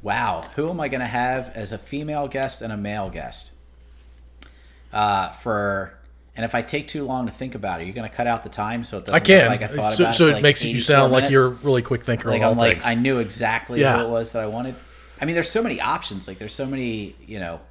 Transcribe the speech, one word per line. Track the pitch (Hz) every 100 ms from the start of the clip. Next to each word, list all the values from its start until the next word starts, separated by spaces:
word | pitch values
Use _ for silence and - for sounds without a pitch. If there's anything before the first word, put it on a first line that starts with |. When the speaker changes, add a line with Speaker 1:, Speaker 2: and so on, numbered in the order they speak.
Speaker 1:
wow. | - 107 117 85 80 -
Who | 156
am | 175
I | 147
gonna | 127 120
have | 120 123 131 123
as | - 101
a | 107
female | - 143 151 151 143
guest | 135 135 -
and | 113
a | 107
male | 104 104 95
guest? | 80 71 - - - - - - - - - - - - - - - -
Uh, | 107 104 98 90
for, | - 123 107 101 98 95 - - - _ -
and |
if | 113
I | 120
take | 117 147 147
too | 156
long | 139 131 120
to |
think | - 131 120
about | 98 87
it, |
you're | 85
gonna | 107 110
cut | - 120
out | 117
the | -
time | - 104 117
so | 117 101
it | -
doesn't |
Speaker 2:
I | 160
can. | - 190 123
Speaker 1:
look | 107
like | 107
I |
thought | - 107
Speaker 2:
So, | 107
Speaker 1:
about | 170
Speaker 2:
so | 117 165
Speaker 1:
it |
Speaker 2:
it |
Speaker 1:
for, |
like, | 139
Speaker 2:
makes | 147 143
it | 120
you |
Speaker 1:
eighty-four | 117 117
Speaker 2:
sound | 143 135
like | 131
Speaker 1:
minutes. | 139
Speaker 2:
you're | 135 127 123
really | 143 127
quick | 120 120
thinker | - 117 117
Speaker 1:
Like, | 113
Speaker 2:
of | 113
all |
Speaker 1:
I'm | 117
like, | 117
Speaker 2:
things. | 113 120
Speaker 1:
I |
knew | 117 127 131
exactly | 110 104 110 113 - 123
Speaker 2:
Yeah. | 139 117
Speaker 1:
who |
it | 117
was | 117 113
that | 117
I | 110
wanted. | 110 131 123 - - - -
I |
mean, | 147
there's | 170 165
so | 214
many | 233 120
options. | - 160 - 98 95
Like, | 95
there's | 107
so | - 135
many, | 135 123 110 104 - -
you | 107
know | 87 82 -